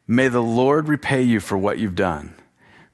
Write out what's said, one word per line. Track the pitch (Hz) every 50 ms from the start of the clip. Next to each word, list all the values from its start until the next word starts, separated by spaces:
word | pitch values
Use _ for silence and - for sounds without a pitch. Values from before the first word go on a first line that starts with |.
| _
May | - 113 123 131 131
the | 120 123 117
Lord | 117 113 120 127 139 147 156 151
repay | 151 151 139 - - 139 131 127
you | 120 113 101
for | - - 101 95
what | 95 104 67 71
you've | 110 101 90
done. | 95 98 90 80 73 73 80 - - - _ _ _ _ _ - - - _